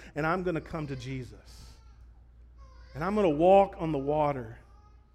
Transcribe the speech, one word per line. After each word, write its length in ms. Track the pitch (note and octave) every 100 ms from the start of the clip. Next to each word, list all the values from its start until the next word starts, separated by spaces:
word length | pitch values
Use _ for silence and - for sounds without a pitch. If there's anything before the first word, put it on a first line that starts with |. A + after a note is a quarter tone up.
| - D3
and 100 | D#3+
I'm 160 | F#3
gonna 200 | F3+ D#3+
come 240 | - E3 C#3+
to 100 | C3
Jesus. 680 | B2+ C3 A2 - - - - - - - - - - - - - - - -
And 100 | C3+
I'm 100 | F3+
gonna 140 | G#3+ F#3
walk 480 | D3 F3 G3 G3 -
on 140 | D#3+
the 60 | C#3+
water." 580 | C#3 D3+ D3+ C3 A2+ A#2 - - - - _